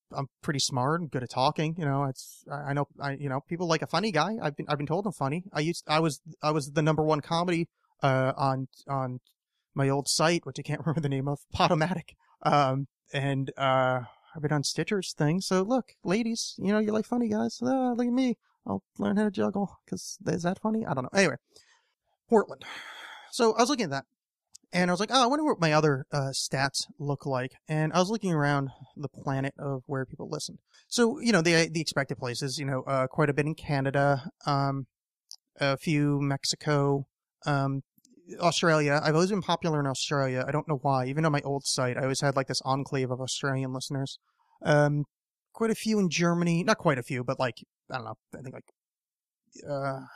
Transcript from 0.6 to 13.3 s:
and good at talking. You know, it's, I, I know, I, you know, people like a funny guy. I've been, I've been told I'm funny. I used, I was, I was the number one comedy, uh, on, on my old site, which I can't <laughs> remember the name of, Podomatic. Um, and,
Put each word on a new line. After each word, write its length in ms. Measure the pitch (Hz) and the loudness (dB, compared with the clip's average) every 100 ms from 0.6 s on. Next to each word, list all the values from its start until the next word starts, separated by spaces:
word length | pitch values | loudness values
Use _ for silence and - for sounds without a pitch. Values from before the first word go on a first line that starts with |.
| - 131 127 165 | -2 0 0 0
and 100 | 165 | -2
good 120 | 135 | -6
at 80 | 120 | -4
talking. 440 | - 135 151 156 165 | 2 2 2 -2 -2
You 60 | |
know, 200 | 151 135 | -2 0
it's, 400 | 139 - - - - | -2 -4 -14 -20 -12
I, 200 | 143 143 | -10 -4
I 20 | |
know, 140 | 143 143 - | -2 -4 -6
I, 120 | 143 | -8
you 160 | 135 143 | -6 -6
know, 120 | 131 | -6
people 260 | - 170 175 | -6 -4 0
like 160 | 160 | 0
a 40 | 156 | 0
funny 240 | 165 220 | -2 0
guy. 260 | 156 170 220 | 0 0 -2
I've 160 | 156 143 | -4 -6
been, 100 | 156 | -4
I've 100 | 147 | -4
been 80 | 147 | -2
told 200 | 160 208 | -2 -4
I'm 60 | |
funny. 320 | - 135 160 - | -4 -4 -4 -6
I 80 | 170 | -2
used, 240 | 156 170 - | -2 -2 0
I 140 | 156 | 2
was, 200 | 165 131 - - | 2 -2 -10 -6
I 80 | 151 | -2
was 220 | 156 139 | -2 -2
the 100 | 143 | 0
number 200 | 151 156 | 2 2
one 180 | 156 156 | 2 0
comedy, 480 | - 165 180 170 170 _ _ _ | 0 -2 0 0 -2 _ _ _
uh, 300 | 139 131 131 - | 2 2 2 0
on, 320 | 139 131 135 - - | 0 0 -4 -12 -8
on 340 | 135 131 127 - _ _ _ _ | -4 -4 -8 -14 _ _ _ _
my 140 | - 135 | 0 2
old 200 | 139 135 | 2 0
site, 360 | - 160 175 - | 2 2 2 -2
which 120 | - | -8
I 40 | |
can't 180 | 143 151 | -6 -4
<laughs> 40 | |
remember 160 | 170 156 | -2 -2
the 80 | 147 | 0
name 200 | 135 139 | 0 -2
of, 120 | 143 - | -4 -6
Podomatic. 600 | - 175 175 156 180 - - _ _ | 2 4 4 2 -2 -8 -18 _ _
Um, 460 | - 147 135 135 135 _ _ | 2 4 4 0 -4 _ _
and, 380 | 143 139 | -4 -2